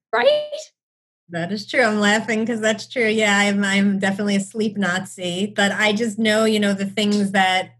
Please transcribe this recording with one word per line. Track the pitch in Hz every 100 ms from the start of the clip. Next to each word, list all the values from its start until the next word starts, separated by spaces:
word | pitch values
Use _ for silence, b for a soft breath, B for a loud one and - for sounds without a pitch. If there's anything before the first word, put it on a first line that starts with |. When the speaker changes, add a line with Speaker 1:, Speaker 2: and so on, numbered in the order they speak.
| _
Speaker 1:
right? | - 539 605 605 605 622 _ _ _ _ _ -
Speaker 2:
That | 170 175
is | 214 -
true. | 285
I'm | 226 208
laughing | 202 214 214 220 226
'cause | 226
that's | 214 214 -
true. | 262 220
Yeah, | 214 214 202
I'm, | 202 202
I'm | 196 196 202 190
definitely | 196 196 202 196
a |
sleep | 196 226 214 202
Nazi, | 180 185 185 - 180 175 208
but | 214 202
I | 185 214
just | 214 233 208
know, | 220 214
you | 220 214
know, | 208
the | 196 196
things | 220 208 208 196
that | 196 185 185 185 -